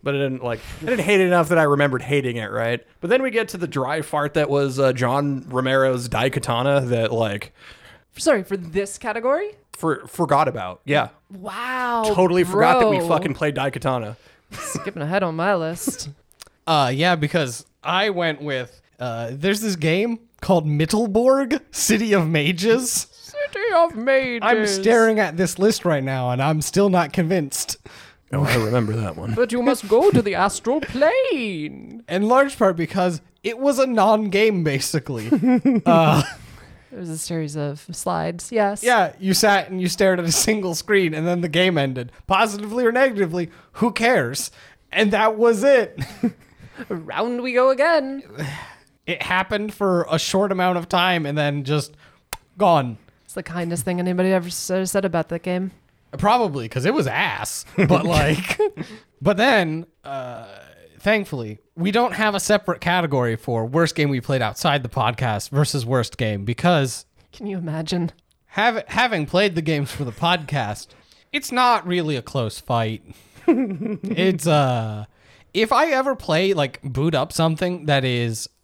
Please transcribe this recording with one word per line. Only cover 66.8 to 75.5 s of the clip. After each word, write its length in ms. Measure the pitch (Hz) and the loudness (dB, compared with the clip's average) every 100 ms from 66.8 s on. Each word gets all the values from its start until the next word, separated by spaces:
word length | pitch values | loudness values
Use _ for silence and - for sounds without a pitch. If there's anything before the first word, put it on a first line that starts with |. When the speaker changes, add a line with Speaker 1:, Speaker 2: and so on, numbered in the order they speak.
| 131 - - _ _ | 0 -6 -16 _ _
Speaker 2:
Can 140 | - 208 | -14 -10
you 100 | 190 | -8
imagine? 540 | 170 156 160 180 170 - _ _ _ | -6 -8 -4 -2 -4 -6 _ _ _
Speaker 3:
have-, 380 | - 226 226 - | 0 0 0 -4
having 400 | - 247 202 147 | -2 0 0 0
played 300 | 175 208 170 | 2 2 0
the 60 | |
games 280 | 156 151 139 | -2 -2 -2
for 140 | - | -6
the 80 | 135 | -8
podcast, 720 | 110 170 175 151 147 107 107 - - _ _ _ | -2 0 0 -2 -4 -4 -6 -12 -20 _ _ _
it's 180 | 294 - | -8 -4
not 340 | 247 247 226 170 | 0 2 2 0
really 280 | 180 156 | -2 0
a 80 | 139 | -4
close 380 | - 139 110 - | -4 -4 -4 -6
fight. 420 | - 117 113 110 - - _ - - | -4 -2 -2 -6 -14 -20 _ -6 0
<laughs> 20 | |
It's, 1000 | 254 247 175 226 208 190 190 185 180 156 | 0 0 -6 -8 -8 -6 0 0 0 2
uh, 600 | 151 135 123 110 107 107 _ _ _ _ | 2 2 0 -4 -8 -12 _ _ _ _